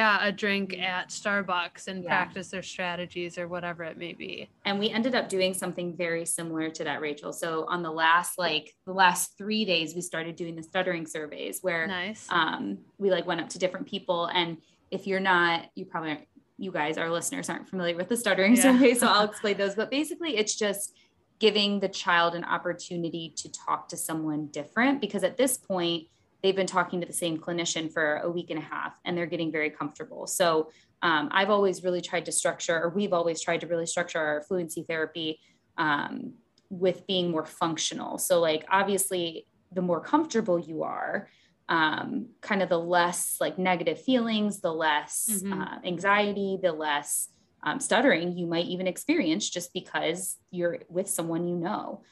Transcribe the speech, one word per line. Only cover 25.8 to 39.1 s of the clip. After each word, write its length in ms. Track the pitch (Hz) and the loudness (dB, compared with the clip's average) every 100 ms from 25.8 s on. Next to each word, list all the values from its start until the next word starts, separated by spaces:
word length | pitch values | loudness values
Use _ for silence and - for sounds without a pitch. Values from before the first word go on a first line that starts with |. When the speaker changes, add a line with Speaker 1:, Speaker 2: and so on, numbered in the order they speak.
| 170 170 160 _ _ _ | 0 -2 -6 _ _ _
Speaker 2:
they've 140 | 190 190 | 2 2
been 100 | 185 | 2
talking 340 | 185 175 180 | 2 0 -2
to 60 | 170 | -4
the 60 | |
same 260 | - 175 160 | -4 -2 -2
clinician 540 | - 170 170 165 160 | -4 -4 -2 -2 -2
for 240 | 165 151 151 | 0 0 0
a 120 | 175 | -2
week 200 | 175 170 | -4 -4
and 80 | 160 | -8
a 40 | |
half, 360 | 147 151 151 - | -6 -8 -8 -8
and 120 | 185 175 | -4 -2
they're 100 | 170 | -2
getting 240 | 165 165 | -2 -2
very 180 | 156 151 | 0 -2
comfortable. 560 | 151 147 - 156 - - | -4 -8 -8 -14 -10 -8
So, 440 | - 180 160 156 - _ _ | 2 4 4 0 -6 _ _
um, 260 | 175 156 147 | 2 2 2
I've 180 | 190 196 | 2 4
always 340 | 208 196 180 | 4 4 2
really 160 | 180 180 | -2 -2
tried 260 | 175 175 165 | -2 -4 -2
to 60 | |
structure, 480 | 160 175 165 - 165 | 0 0 0 0 0
or 80 | 170 | 2
we've 220 | 175 202 | 0 2
always 280 | 175 170 160 | 2 2 0
tried 200 | - 170 | 0 -2
to 60 | 160 | 0
really 180 | 170 165 | -2 0
structure 320 | - 170 170 | -2 -2 0
our 220 | 151 151 | 0 0
fluency 400 | - 185 165 170 | 0 -2 -2 -6
therapy, 580 | 160 160 156 170 156 156 _ _ _ - | -4 -2 -2 -2 -6 -6 _ _ _ -2
um, 580 | 156 147 - - - - _ _ _ | 0 2 0 -6 -10 -14 _ _ _
with 360 | 185 185 175 - | 0 0 0 -2
being 240 | 185 175 | 0 2
more 140 | 160 156 | 0 -4
functional. 720 | - 165 156 - 160 - - | -2 -2 0 -2 -4 -6 -4
So, 220 | - 175 | 2 4
like, 240 | 165 156 - | 4 2 2
obviously, 800 | 190 196 196 - | 2 4 2 0